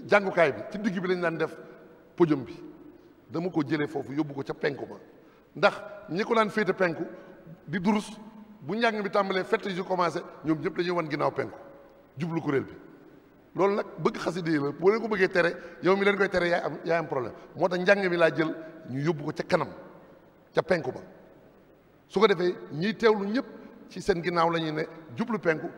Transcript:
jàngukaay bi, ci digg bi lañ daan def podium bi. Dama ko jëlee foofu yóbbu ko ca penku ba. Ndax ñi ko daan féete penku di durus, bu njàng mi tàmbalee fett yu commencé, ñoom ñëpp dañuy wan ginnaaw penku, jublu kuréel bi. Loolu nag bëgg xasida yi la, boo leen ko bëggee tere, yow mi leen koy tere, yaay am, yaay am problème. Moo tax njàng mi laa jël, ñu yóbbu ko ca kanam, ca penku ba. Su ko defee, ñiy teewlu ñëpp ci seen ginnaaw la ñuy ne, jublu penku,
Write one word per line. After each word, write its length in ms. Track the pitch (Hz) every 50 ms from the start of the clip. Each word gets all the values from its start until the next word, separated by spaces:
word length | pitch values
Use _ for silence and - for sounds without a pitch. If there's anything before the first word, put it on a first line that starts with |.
| - 139
jàngukaay 440 | 196 208 196 190 170 175 165 143 123
bi, 80 | 107 - -
ci 80 | - 196
digg 200 | 208 226 175 202
bi 60 | 175 180
lañ 100 | 185 180
daan 160 | 175 165 165 151
def 180 | 160 151 - - - - - - - - - - - - -
podium 280 | - 175 151 147 139 120
bi. 120 | - - - - - - - - - - - - - - _ _ -
Dama 200 | 113 160 175 185
ko 120 | 170 143 143
jëlee 240 | 131 143 151 147 143
foofu 260 | - 139 127 120 135
yóbbu 200 | 147 156 143 139
ko 100 | 139 135
ca 100 | - 151
penku 320 | - - 156 139 120 113
ba. 100 | - 104 95 - - - - - - - _ _ _ -
Ndax 180 | 151 160 196 - - - - - - - -
ñi 140 | 151 180 220
ko 100 | - 233
daan 140 | 226 220 202
féete 240 | - 214 208 165 190
penku 300 | - 185 175 156 147 175 - - - - - - - - - - - - -
di 120 | 147 202
durus, 300 | 170 208 208 214 - - - - - - - - - - - -
bu 140 | - 135 190
njàng 260 | 226 240 233 214 214 202
mi 60 | 196
tàmbalee 340 | - 208 196 196 190 185 180
fett 220 | - 214 190 -
yu 180 | 208 185 170 190
commencé, 380 | 175 185 175 180 165 147 175 - - - - -
ñoom 140 | 147 160 156
ñëpp 160 | 139 190 165 -
dañuy 140 | 175 175
wan 180 | 175 175 165 151
ginnaaw 220 | 143 147 143 139
penku, 260 | - - 120 113 - - - - - - - - - - - _ _ 131
jublu 240 | 160 165 165 160
kuréel 220 | 135 147 139 131 95
bi. 100 | - - - - - - - - - - - - _ _ - - _ -
Loolu 200 | - 180 202 202
nag 100 | 220 226 - - -
bëgg 180 | 156 220 214 -
xasida 320 | - - 160 185 170 160
yi 60 | 160 147
la, 120 | 143 143
boo 180 | 143 - 160 190
leen 120 | 214 226
ko 60 | 214 226
bëggee 220 | 214 185 190 180
tere, 240 | - 175 170 170 - - - - - - 147
yow 120 | 170 190
mi 100 | 196 196
leen 120 | 202 196 196
koy 120 | 196 185
tere, 180 | 180 180 175 175
yaay 120 | 170 185 -
am, 140 | 156 147 - -
yaay 120 | 170 165 170
am 80 | 160 -
problème. 260 | 147 135 120 104 - - - - -
Moo 120 | 135 160 185
tax 120 | 180 180
njàng 280 | 180 190 202 202 196 180
mi 80 | 175 170
laa 140 | 165 160 147
jël, 200 | 143 160 220 - - - - - - - -
ñu 120 | 123 135
yóbbu 220 | 143 160 175 147 147
ko 60 | 151 160
ca 80 | - -
kanam, 260 | - 185 165 139 98 - - - - - - - - - - - - _ _ _ _ -
ca 80 | - -
penku 280 | - 185 170 135 131
ba. 80 | 113 - - - - - - - - - - - - _ _ _ _ _ _ _ _ _ _ _
Su 120 | - 190
ko 60 | 214 214
defee, 280 | 202 160 180 180 180 - - - -
ñiy 220 | 147 175 214 214
teewlu 300 | - 226 226 214 202 196 196
ñëpp 180 | 214 269 269 - - - - - - - - -
ci 120 | - 190
seen 220 | 170 - 190 170 156
ginnaaw 260 | 175 175 170 165 170
la 100 | 170 165
ñuy 120 | 160 156
ne, 160 | 151 156 160 - - - - - -
jublu 220 | - 226 240 220 208
penku, 280 | - 175 156 151 165 175 -